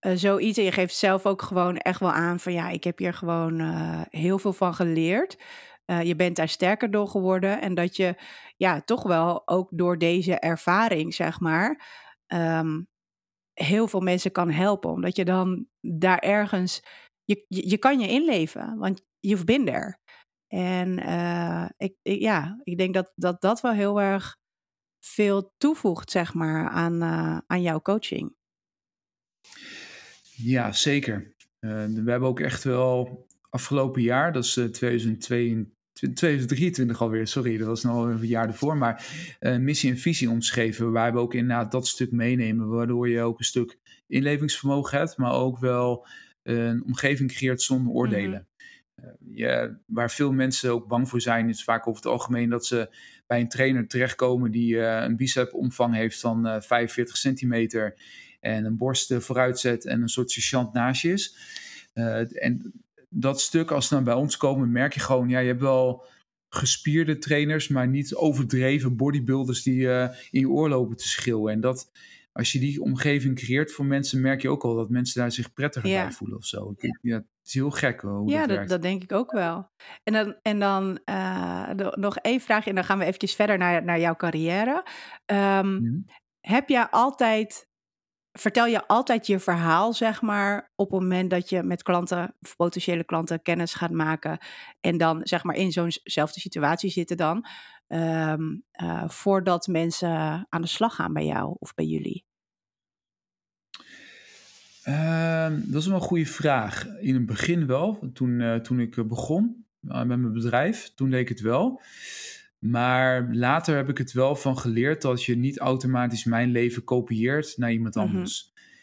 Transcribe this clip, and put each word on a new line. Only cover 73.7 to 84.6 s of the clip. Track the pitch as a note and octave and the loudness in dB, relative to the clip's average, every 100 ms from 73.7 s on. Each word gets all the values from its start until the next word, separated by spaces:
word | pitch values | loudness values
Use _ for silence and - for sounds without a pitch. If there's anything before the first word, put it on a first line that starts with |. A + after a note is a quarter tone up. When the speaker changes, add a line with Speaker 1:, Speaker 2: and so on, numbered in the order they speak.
Speaker 2:
voor | - C#3 | -2 0
mensen, | C#3 C3+ C3 | 0 0 0
merk | C3 C3+ | 2 0
je | C3 | 0
ook | C#3+ | 0
al | B2+ A2+ | 0 -2
dat | A2 | 0
mensen | B2 B2+ B2 | 0 0 -2
daar | A#2+ | -2
zich | A#2 A#2 | -2 -8
prettiger | - C#3 C3 A#2 | -4 -6 -2 -2
Speaker 1:
Ja. | F#3+ | 0
Speaker 2:
bij | F3+ | -2
voelen | - - - | -8 -12 -10
of | - | -10
zo. | - G2+ G2+ | -10 -10 -6
Ik | |
Speaker 1:
Ja. | B2 A2+ | -6 -4
Speaker 2:
ja, | A#2+ A2+ | -4 -4
het | G#2+ _ - | -6 _ -8
is | |
heel | C3+ C#3+ | -2 -2
gek, | C#3+ C#3 A#2 | 0 -2 -2
eh, | G#2 | -6
hoe | G2+ G#2 | -4 0
Speaker 1:
Ja, | D4 | 0
Speaker 2:
dat | D4+ | 2
Speaker 1:
dat, | G3 | 0
Speaker 2:
werkt. | F3+ | -2
Speaker 1:
dat | F3+ | -2
denk | F3 F#3+ | -2 -4
ik | F3+ | -2
ook | G3+ B3 | -2 -2
wel. | A#3 F3 E3+ F#3+ _ - - | -2 -2 -4 -10 _ -20 -8
En | - | 0
dan, | G#3+ G#3 - | 0 0 -2
en | A3 G#3 | -2 2
dan, | G3+ G3 F#3+ F#3 - | 2 2 0 -4 -6
eh, | G3 F#3+ F3+ - - - F#3+ | -4 -2 -2 -4 -4 -6 -4
do-, | G3 G3+ | -4 -2
nog | G3+ G3 | -2 -2
één | - B3+ | 0 0
vraagje | - A3 A3 | 2 0 2
en | F#3+ | -2
dan | F3 | 0
gaan | G3 | 2
we | F3 | 2
eventjes | F#3+ G3 - | 0 -4 0
verder | G#3 G3 | 2 4
naar, | F3+ E3+ | 4 2
naar | E3+ E3+ | 2 2
jouw | E3+ E3 | 2 0
carrière. | F3 D#3 D#3+ F#3 | -2 0 0 0